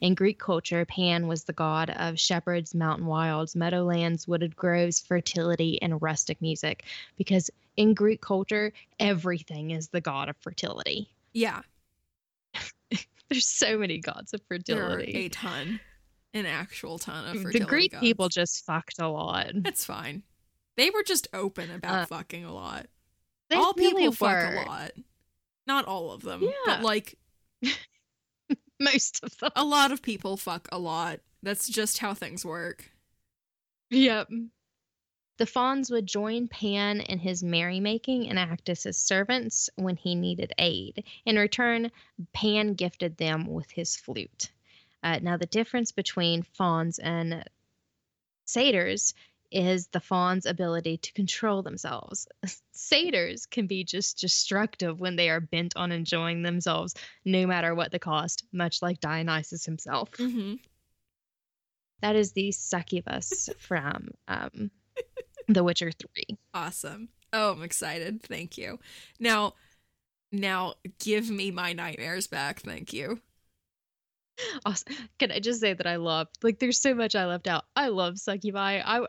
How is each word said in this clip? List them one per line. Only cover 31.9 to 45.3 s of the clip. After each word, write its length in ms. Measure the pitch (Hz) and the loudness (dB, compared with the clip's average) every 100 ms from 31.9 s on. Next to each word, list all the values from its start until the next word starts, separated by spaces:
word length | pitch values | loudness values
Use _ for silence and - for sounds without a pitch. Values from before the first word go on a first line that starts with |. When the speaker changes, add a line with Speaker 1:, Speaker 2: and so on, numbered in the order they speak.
| - | 0
Speaker 2:
how 140 | 214 | -2
things 300 | 202 165 175 175 | -4 -8 -8 -8
work. 460 | 165 170 - - _ _ _ _ _ _ _ _ _ - | -6 -6 -10 -16 _ _ _ _ _ _ _ _ _ 0
Speaker 1:
Yep. 400 | 247 262 220 - 233 226 _ _ _ _ _ _ _ _ - | 6 6 4 -2 -6 -8 _ _ _ _ _ _ _ _ -4
The 80 | 226 | 0
fauns 460 | 254 254 269 254 | 2 2 2 0
would 140 | 233 190 | 0 0
join 400 | 208 214 233 240 | -2 0 -2 -4
Pan 540 | - 208 202 202 208 | -2 0 2 2 0
in 180 | - 185 | -2 -2
his 240 | 185 175 | -2 -2
merrymaking 840 | 175 170 175 185 208 226 - 254 226 | 2 2 2 0 0 0 0 0 2
and 100 | 185 | 0
act 300 | 175 170 - | 0 -2 -2
as 140 | 170 | -4
his 140 | - 180 | -2 -2
servants 720 | - 190 202 254 226 - - - | 2 2 2 0 0 -2 -2 -2
when 200 | 185 175 | -2 0
he 180 | 180 175 | 0 0
needed 380 | 180 175 - - | 0 -2 -2 2
aid. 460 | 175 92 95 - - - 226 | 2 0 -6 -10 -14 -6 2
In 100 | 214 | 4
return, 560 | 208 - 240 233 233 - - - 170 | 4 2 2 2 -2 -6 -20 -14 -10
Pan 400 | - 214 214 214 | -2 2 2 2
gifted 440 | 190 180 - 175 165 | 0 -2 -2 -4 -2
them 280 | 160 156 160 | -2 0 -2
with 220 | 160 156 | -6 -8
his 260 | - 165 - | -6 -6 -6
flute. 560 | - 117 - - - _ _ - _ _ | -6 -8 -8 -10 -10 _ _ -20 _ _
Uh, 160 | 165 160 | -2 0
now, 160 | 175 | 0